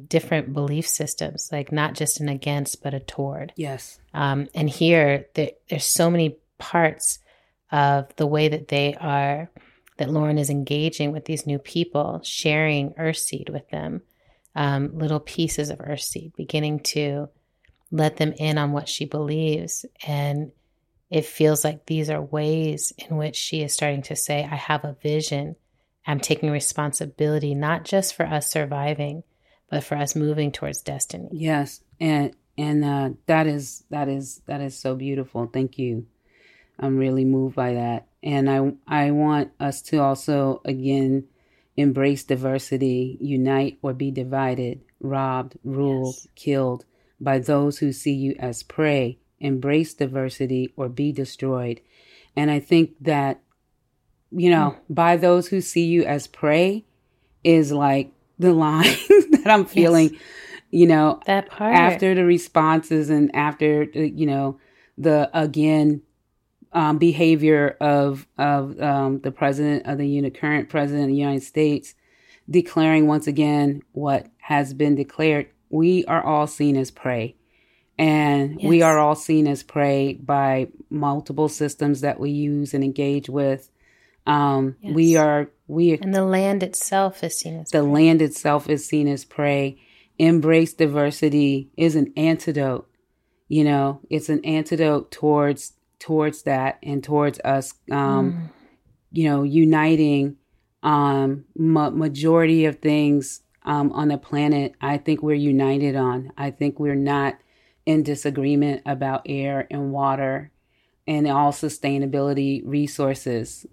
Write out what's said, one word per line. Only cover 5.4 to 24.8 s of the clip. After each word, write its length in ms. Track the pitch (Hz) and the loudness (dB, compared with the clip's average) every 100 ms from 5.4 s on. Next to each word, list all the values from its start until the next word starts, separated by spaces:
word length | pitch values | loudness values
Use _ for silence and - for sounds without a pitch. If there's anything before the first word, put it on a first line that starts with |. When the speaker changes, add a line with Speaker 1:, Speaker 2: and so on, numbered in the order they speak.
| 147 - - | -6 -6 -10
Speaker 1:
there's 160 | 143 | -6
so 260 | - - 170 | -2 0 2
many 260 | 170 156 - _ - | 2 0 -4 _ -20
parts 600 | - 175 156 156 - - _ _ _ _ - | -4 0 0 0 -6 -6 _ _ _ _ -4
of 440 | 147 143 139 135 - | 0 2 0 -2 -4
the 100 | 147 | -2
way 220 | 151 156 | 2 0
that 200 | 151 143 | -2 -4
they 260 | 143 143 | -2 -2
are, 560 | - 156 143 139 147 170 - _ _ _ - | -4 -4 -2 -2 -4 -8 -18 _ _ _ -8
that 120 | 139 | -4
Lauren 280 | 151 151 151 | -2 0 0
is 100 | 143 | -2
engaging 600 | 143 135 147 160 160 147 | -4 -4 -4 -4 -4 -6
with 120 | 151 - | -6 -8
these 200 | 156 151 | -8 -6
new 120 | 143 | -8
people, 640 | - 170 170 147 - 170 | -6 -4 -2 -2 -4 -6
sharing 640 | - - 156 151 156 143 139 | -10 -4 -2 0 0 -2 -4
Earthseed 540 | 160 160 160 - 175 - | -6 -6 -4 -8 -10 -12
with 180 | 147 - | -12 -10
them, 300 | 151 156 160 _ _ _ _ _ | -10 -8 -10 _ _ _ _ _
um, 420 | 151 143 139 143 160 | -4 -2 -2 -4 -4
little 220 | 156 151 | -4 -4
pieces 500 | - - 165 - 147 | -6 -4 -4 -4 -6
of 80 | 143 | -8
Earthseed, 560 | 143 147 - - 165 - | -10 -10 -8 -12 -14 -14
beginning 440 | 151 156 151 151 | -6 -4 -4 -4
to 480 | - 151 143 143 147 _ _ _ _ _ - | -4 -4 -4 -4 -10 _ _ _ _ _ -8
let 260 | 160 156 156 | -2 -2 0
them 160 | 156 151 | -4 -2
in 180 | 156 151 | -2 -2
on 140 | 143 | -2
what 160 | 143 147 | -4 -6
she 160 | - | -8
believes. 800 | 151 147 147 156 156 156 165 - - - 151 | -6 -6 -4 -2 -2 -4 -6 -10 -12 -14 -6
And 460 | 143 143 143 147 _ _ _ _ _ - | -4 -4 -4 -8 _ _ _ _ _ -6
it 140 | 160 156 | -4 -4
feels 380 | - 151 151 | 0 2 2
like 200 | 151 151 - | -2 -6 -6
these 220 | 156 151 | -4 -4
are 140 | 156 | -6
ways 720 | 143 151 151 160 156 151 - - | -6 -4 -2 -2 -2 -4 -8 -10
in 200 | - 156 | -8 -6
which 200 | 151 - | -4 -6
she 260 | - 156 | -8 -6
is 100 | 147 | -4
starting 280 | - 147 139 | -4 -2 -4
to 140 | - - | -8 -8
say, 260 | - 147 147 | -4 -4 -4
"I 40 | 147 | -8
have 280 | - 151 | -4 -4